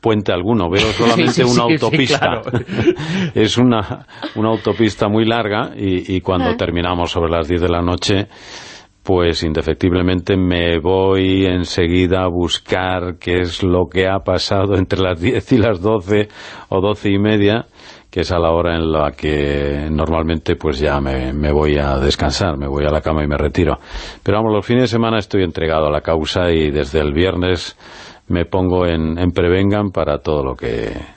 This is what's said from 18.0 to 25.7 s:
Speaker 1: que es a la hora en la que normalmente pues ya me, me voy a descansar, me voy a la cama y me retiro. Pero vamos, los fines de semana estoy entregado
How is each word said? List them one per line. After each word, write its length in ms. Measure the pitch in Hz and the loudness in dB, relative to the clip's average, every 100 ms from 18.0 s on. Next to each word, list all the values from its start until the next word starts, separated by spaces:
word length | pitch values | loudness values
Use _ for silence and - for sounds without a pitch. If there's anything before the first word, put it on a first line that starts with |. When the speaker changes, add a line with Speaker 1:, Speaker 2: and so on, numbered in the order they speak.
| _ | _
Speaker 1:
que 100 | - | -4
es 120 | 80 | -2
a 60 | 90 | 0
la 120 | 85 | 2
hora 240 | 82 85 82 | 2 0 0
en 140 | 80 | 0
la 200 | 78 73 | 0 0
que 760 | 73 76 76 71 71 71 71 76 | -2 -2 0 0 0 -2 -4 -2
normalmente 680 | 78 78 82 80 80 - 85 | -2 0 0 0 -2 -2 -2
pues 240 | 78 67 | -2 0
ya 200 | 76 71 | 0 0
me, 320 | 67 67 65 | -2 -4 -4
me 200 | 69 73 | -2 0
voy 260 | 73 76 73 | 2 2 2
a 180 | 71 67 | 0 0
descansar, 600 | 67 - 73 71 98 71 | 0 0 -2 0 -2 -2
me 80 | 69 | -4
voy 160 | 69 | -2
a 60 | 73 | 0
la 100 | 76 | 0
cama 220 | 78 78 | 0 -2
y 40 | 73 | 0
me 100 | 71 | 0
retiro. 400 | 73 73 82 64 - - - - | -2 0 0 0 -6 -14 -14 -8
Pero 160 | - 101 | -2 0
vamos, 140 | 113 | 2
los 140 | 107 98 | 0 2
fines 160 | 123 | 2
de 60 | 127 | 2
semana 300 | 117 117 113 | 0 0 0
estoy 260 | 98 104 | 0 0
entregado 420 | 90 80 80 | 0 -2 0